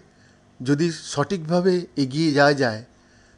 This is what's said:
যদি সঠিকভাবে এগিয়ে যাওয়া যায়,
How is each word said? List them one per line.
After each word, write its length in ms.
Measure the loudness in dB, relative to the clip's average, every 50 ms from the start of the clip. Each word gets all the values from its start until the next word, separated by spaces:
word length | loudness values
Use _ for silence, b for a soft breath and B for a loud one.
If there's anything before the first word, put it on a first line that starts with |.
| -14 b b b b b b b b b _ -8 -2
যদি 280 | -2 0 2 0 -2
সঠিকভাবে 920 | -2 -6 -10 -6 -4 -4 -2 -2 -4 -6 -4 -2 -2 0 2 2 0 0 -2 -6 -4 -4
এগিয়ে 340 | -4 -2 -2 -2 0 2
যাওয়া 220 | 4 4 4 4 4
যায়, 300 | 2 0 -2 -2 -4 -10 -16 b b b b b b b b b